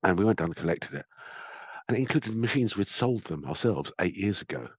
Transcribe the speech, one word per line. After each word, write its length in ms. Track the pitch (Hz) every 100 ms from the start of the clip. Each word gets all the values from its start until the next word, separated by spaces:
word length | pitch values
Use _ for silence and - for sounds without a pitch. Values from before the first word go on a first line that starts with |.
And 160 | 95 87
we 60 |
went 140 | 107 101
down 100 | 82
and 80 | 80
collected 380 | 82 82 -
it. 120 | - - - - - - - - - -
And 80 | 127
it 40 |
included 340 | 127 156 -
machines 420 | 113 117 143 113 101
we'd 120 | 98
sold 360 | - 120 90
them 200 | - 78
ourselves 480 | 73 80 120 80 71 -
eight 160 | 87 92
years 260 | 98 98
ago. 260 | - - -